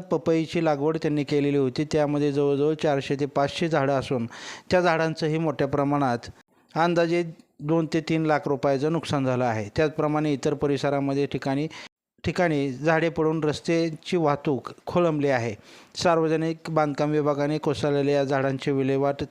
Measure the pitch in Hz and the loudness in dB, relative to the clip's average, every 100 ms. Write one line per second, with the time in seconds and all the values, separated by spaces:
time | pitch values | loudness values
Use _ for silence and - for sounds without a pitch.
0 | 180 160 165 165 160 175 165 143 147 160 | 0 -2 2 0 0 0 0 2 0 0
1 | 160 147 139 147 143 143 131 127 151 156 | 0 0 0 0 2 2 2 0 0 0
2 | 147 147 147 143 143 139 147 156 160 139 | 2 2 0 2 2 2 0 0 0 0
3 | 127 139 143 139 143 - 170 151 135 139 | -2 -2 -2 0 -2 -2 -2 0 2 0
4 | 123 131 117 - - - - 185 175 160 | 0 -4 -4 -8 -16 -16 0 2 4 2
5 | 160 156 160 156 165 127 143 143 143 143 | 0 -2 -2 0 -2 0 0 0 0 2
6 | 135 120 - - _ _ _ - 170 170 | 2 0 -4 -18 _ _ _ 0 2 2
7 | 170 170 170 160 _ - 147 165 156 165 | 2 0 -2 -8 _ -10 0 0 2 -2
8 | 156 160 156 147 143 135 143 135 151 165 | 0 0 2 0 0 0 0 0 0 -2
9 | - 151 131 127 123 110 104 - 156 151 | -2 -2 0 0 0 -2 -4 -2 -2 0
10 | 151 151 151 139 156 143 147 135 143 139 | -2 0 0 0 -2 0 0 0 0 0
11 | 139 139 143 139 143 135 156 - - - | 0 0 -2 -2 -2 -2 -4 -8 -18 -20
12 | _ _ - 156 175 147 139 127 151 160 | _ _ -6 0 0 2 -2 -2 0 2
13 | 165 160 156 160 151 143 - 165 165 156 | 0 0 0 0 -2 -2 0 0 0 -4
14 | - 180 156 143 - 131 - - - 175 | -4 0 2 0 0 -4 -4 -12 -4 0
15 | 175 151 139 127 117 98 - - - - | 2 2 0 0 -2 -6 -14 -20 -18 -2
16 | 185 165 160 160 160 160 - 156 151 139 | 2 2 2 0 0 -4 -2 0 0 0
17 | 151 151 147 139 143 151 156 139 151 143 | 0 2 2 0 0 -2 -2 0 0 2
18 | 139 143 135 139 135 135 - 139 131 135 | 2 2 2 0 0 -2 -2 0 2 2
19 | 139 139 151 | 0 -2 -2